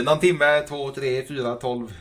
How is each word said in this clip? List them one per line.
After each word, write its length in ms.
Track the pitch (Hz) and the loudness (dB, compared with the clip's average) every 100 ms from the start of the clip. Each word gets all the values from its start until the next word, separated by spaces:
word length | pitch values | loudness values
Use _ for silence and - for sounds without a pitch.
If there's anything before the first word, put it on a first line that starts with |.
någon 160 | 131 151 | 4 4
timme, 420 | 180 160 147 147 147 | 4 4 4 4 0
två, 240 | 147 139 | -6 -6
tre, 340 | 135 135 127 131 | -4 -2 -2 -4
fyra, 280 | 143 120 123 | -6 -4 -4
tolv, 380 | 127 123 113 101 | -4 -4 -8 -12